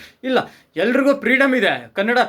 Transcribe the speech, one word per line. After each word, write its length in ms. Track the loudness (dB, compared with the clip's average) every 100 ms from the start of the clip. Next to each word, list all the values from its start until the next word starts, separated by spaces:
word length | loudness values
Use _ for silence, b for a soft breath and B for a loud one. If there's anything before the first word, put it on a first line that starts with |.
| B B
ಇಲ್ಲ, 280 | -4 -2 B B B -4
ಎಲ್ರಿಗೂ 440 | 0 2 2 0
ಫ್ರೀಡಮ್ 360 | 0 0 2 2
ಇದೆ. 360 | 0 -2 -6
ಕನ್ನಡ 260 | -4 0 0